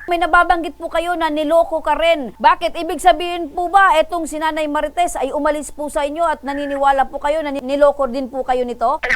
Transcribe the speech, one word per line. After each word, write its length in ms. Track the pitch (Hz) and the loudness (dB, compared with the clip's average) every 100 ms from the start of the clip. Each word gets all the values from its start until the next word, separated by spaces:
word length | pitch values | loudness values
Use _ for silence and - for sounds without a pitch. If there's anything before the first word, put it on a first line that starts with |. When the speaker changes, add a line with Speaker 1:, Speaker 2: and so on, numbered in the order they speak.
| - | -4
Speaker 1:
May 140 | 339 | -2
nababanggit 560 | 339 349 339 339 339 - | 2 4 4 2 -2 -8
po 100 | 330 | -6
kayo 280 | 330 339 339 | -4 -2 -2
na 120 | 320 | -2
niloko 520 | 302 302 330 339 320 | -2 2 2 2 0
ka 160 | 311 294 | -2 0
rin. 400 | 330 330 226 - | 2 0 -2 0
Bakit? 380 | - - 330 330 | 2 2 -2 -4
Ibig 240 | 339 320 | -6 2
sabihin 500 | 359 311 349 349 302 | 4 4 0 -4 -6
po 160 | 359 349 | -4 2
ba 280 | 392 320 311 | 4 6 4
etong 320 | 311 349 302 | 2 -2 -4
si 80 | 302 | -4
Nanay 320 | 311 311 302 | -4 -2 -2
Marites 480 | 294 302 349 349 - | -2 -2 0 -2 -2
ay 160 | 277 | -4
umalis 400 | 285 302 302 269 | 0 0 -2 -6
po 160 | - 294 | -8 -6
sa 160 | 311 | -2
inyo 180 | 285 311 | -2 -2
at 220 | 330 294 | -2 -2
naniniwala 640 | 262 285 285 277 277 269 262 | -6 -6 -4 0 2 2 0
po 100 | 277 | -2
kayo 220 | 294 320 | -2 -2
na 80 | 294 | -2
ni-, 140 | 269 | -4
niloko 420 | 254 285 294 285 262 | -2 4 4 4 -2
din 220 | 262 247 | -2 -6
po 160 | 269 | -4
kayo 180 | 262 254 | -2 -2
nito? 380 | 240 233 233 294 | -2 -2 -2 0
Speaker 2:
Ay, 140 | - | 0